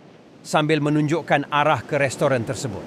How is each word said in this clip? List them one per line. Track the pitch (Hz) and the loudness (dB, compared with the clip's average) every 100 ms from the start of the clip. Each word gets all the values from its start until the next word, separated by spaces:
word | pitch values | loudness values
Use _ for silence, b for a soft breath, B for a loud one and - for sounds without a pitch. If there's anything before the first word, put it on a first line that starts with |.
| - - - - | -20 -20 -20 -20
sambil | - 165 151 156 | -2 0 2 2
menunjukkan | 147 151 151 165 - 151 143 | 2 2 2 0 0 0 0
arah | 147 147 139 - | 0 2 0 -2
ke | 147 | -2
restoran | 135 - 147 131 | -2 0 0 0
tersebut. | 110 113 123 95 | -2 -6 -8 -8